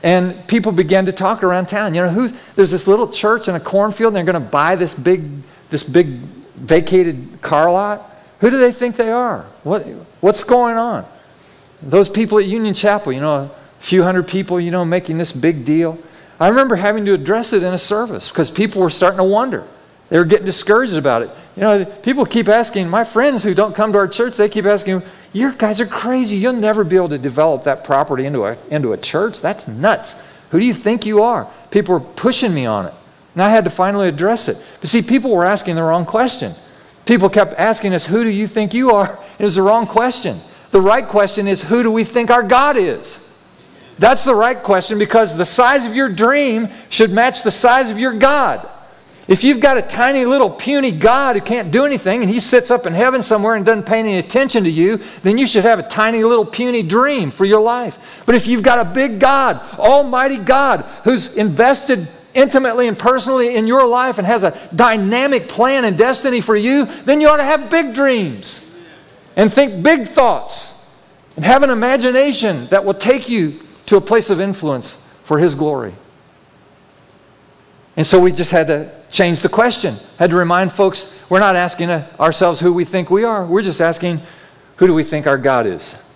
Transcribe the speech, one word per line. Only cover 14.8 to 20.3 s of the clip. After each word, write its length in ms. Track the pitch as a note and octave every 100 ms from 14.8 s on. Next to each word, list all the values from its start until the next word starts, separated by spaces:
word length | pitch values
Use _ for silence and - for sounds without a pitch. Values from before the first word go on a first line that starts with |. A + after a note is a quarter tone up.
| E3+
making 320 | F3+ F3+ D#3+
this 140 | E3+
big 340 | C3 D3+ D#3 B2
deal. 340 | D#3 E3 E3 - - - _
I 100 | E3+
remember 260 | A#3+ C4+ G3+
having 300 | G3+ G#3+ G3+
to 80 |
address 400 | F#3 C#3 A3 A3+
it 100 | G#3
in 100 | F3+
a 40 | F3+
service 520 | - G#3 A#3 C3 -
'cause 180 | - D#3
people 300 | - G#3 G3
were 100 | F3+
starting 260 | - F3+ F#3+
to 60 |
wonder. 400 | F#3 G3+ C4 D#3 - - _ _ _
They 80 | E3+
were 60 |
getting 200 | E3+